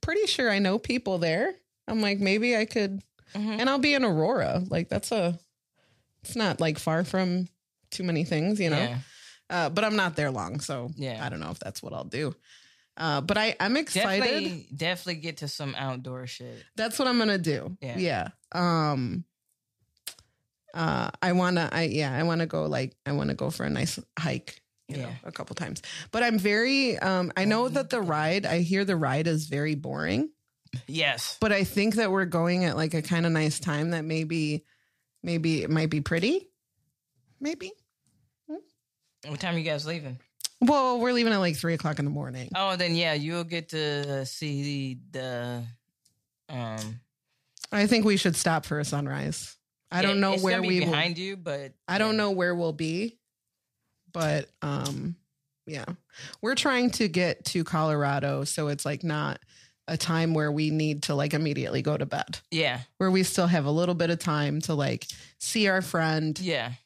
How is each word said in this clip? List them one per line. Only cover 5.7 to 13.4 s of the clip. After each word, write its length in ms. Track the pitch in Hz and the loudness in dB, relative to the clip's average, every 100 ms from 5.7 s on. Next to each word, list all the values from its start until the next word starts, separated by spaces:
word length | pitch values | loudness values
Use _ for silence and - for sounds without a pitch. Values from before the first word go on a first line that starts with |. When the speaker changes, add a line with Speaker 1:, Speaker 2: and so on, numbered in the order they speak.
| _ _ _ _ _ | _ _ _ _ _
Speaker 1:
it's 100 | - | -8
not, 240 | 240 208 - | 0 2 2
like, 180 | 165 156 | 0 0
far 240 | - 160 | 0 0
from 440 | 180 190 185 180 180 _ _ _ _ | 2 0 2 0 -2 _ _ _ _
too 120 | - | -6
many 220 | 180 165 | -2 0
things, 340 | 147 156 170 208 | 0 0 2 2
you 120 | 170 | 2
know? 80 | 147 | 2
Speaker 2:
Yeah. 200 | 120 123 131 - - - _ | 0 -2 -8 -18 -20 -20 _
Speaker 1:
Uh, 200 | 175 170 | 0 0
but 140 | 170 | 2
I'm 120 | 214 214 | 2 2
not 200 | 185 156 | 2 0
there 140 | 147 | -2
long, 300 | 127 87 123 | -2 -4 -6
so 300 | - 135 123 160 | -6 -6 -6 -8
Speaker 2:
Yeah. 280 | 135 113 | -8 -6
Speaker 1:
I 40 | 131 | -8
don't 120 | 78 | -6
know 100 | 78 | -8
if 80 | 92 | -8
that's 240 | - - | -10 -10
what 100 | - | -10
I'll 120 | - | -10
do. 300 | - 127 151 - _ - - _ _ - | -8 -6 -6 -8 _ -20 -20 _ _ -4
Uh, 240 | 160 147 | 0 0
but 180 | 151 | 0
I, 160 | 208 | 2